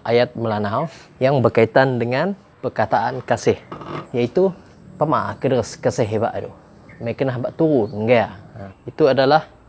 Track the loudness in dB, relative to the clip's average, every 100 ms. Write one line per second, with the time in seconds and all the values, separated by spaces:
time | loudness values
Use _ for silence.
0 | 0 2 2 -2 -4 -2 -2 -4 -6 -10
1 | -16 -2 0 4 4 4 4 4 2 2
2 | -2 -2 -2 -6 _ _ -8 -4 0 0
3 | -2 -4 -4 -2 0 -2 -4 -16 -12 -12
4 | -6 -2 0 0 0 -2 -18 -20 -12 -4
5 | 0 0 -2 -4 -2 0 -2 -4 -4 -2
6 | -2 0 -2 -4 -10 -16 -20 -20 -20 -12
7 | -8 -4 -4 -4 -6 0 2 2 0 -2
8 | 2 2 2 -6 -18 -18 -18 -16 -8 2
9 | 2 4 4 4 0 -20